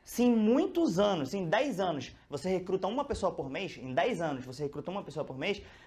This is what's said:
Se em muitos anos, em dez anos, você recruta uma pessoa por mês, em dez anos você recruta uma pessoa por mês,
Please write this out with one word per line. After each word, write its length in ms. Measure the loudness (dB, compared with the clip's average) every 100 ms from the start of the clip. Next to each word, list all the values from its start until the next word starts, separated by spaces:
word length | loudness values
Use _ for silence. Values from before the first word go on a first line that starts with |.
Se 220 | -8 2
em 100 | 4
muitos 640 | 6 6 6 4 2 2 4
anos, 360 | 4 2 0
em 120 | -2 2
dez 300 | 2 2 0
anos, 360 | 0 -2 -6 -14 _
você 200 | -6 0
recruta 380 | -2 0 -2 0
uma 160 | -2
pessoa 300 | -4 0 -2
por 160 | -2 -6
mês, 280 | -6 -6 -8
em 160 | -2
dez 280 | 0 2 0
anos 240 | -2 -4 -8
você 180 | -6
recruta 260 | -6 -6 -6
uma 140 | -8
pessoa 220 | -8 -8 -8
por 120 | -4
mês, 240 | -4 -4 -8 -20